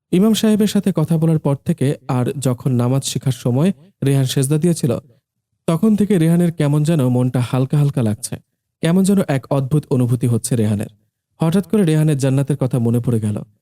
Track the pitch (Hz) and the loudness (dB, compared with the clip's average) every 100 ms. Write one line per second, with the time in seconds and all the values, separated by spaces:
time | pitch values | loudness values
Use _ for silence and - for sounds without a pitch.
0 | _ 175 220 208 226 208 208 202 196 160 | _ 2 2 2 2 2 2 0 0 0
1 | 156 165 165 156 143 139 - 160 135 - | 0 2 2 0 0 -4 -2 -2 -2 -4
2 | - 127 120 143 131 120 139 120 123 135 | -4 -2 -2 -2 -4 -2 -2 0 0 -2
3 | - 131 131 - 127 127 180 - 160 - | -4 -6 -4 -4 -2 0 0 -2 -10 -6
4 | 135 139 131 143 131 151 175 165 131 - | 0 0 0 -2 0 0 0 0 -2 -4
5 | - _ _ _ _ _ - 165 220 208 | -8 _ _ _ _ _ -4 0 2 2
6 | 208 190 165 170 175 165 143 151 151 165 | 2 2 2 2 2 0 0 0 0 0
7 | 127 123 127 127 120 127 135 151 143 139 | 2 2 0 -2 -2 -2 0 0 0 0
8 | 110 104 - - _ _ _ _ 160 185 | -2 -2 -8 -14 _ _ _ _ 0 2
9 | 190 196 185 135 - 139 131 151 - 127 | 2 2 0 -2 -2 -4 0 -2 0 0
10 | 120 123 123 113 - 117 104 107 107 _ | 0 0 0 -2 -2 0 0 -2 -6 _
11 | _ _ _ - 160 196 - 214 165 156 | _ _ _ -4 -2 -2 0 0 2 2
12 | 156 139 135 135 139 143 127 131 117 117 | 2 0 0 0 -2 -2 -2 -2 0 0
13 | 123 113 107 104 - _ | 0 -2 -2 -6 -10 _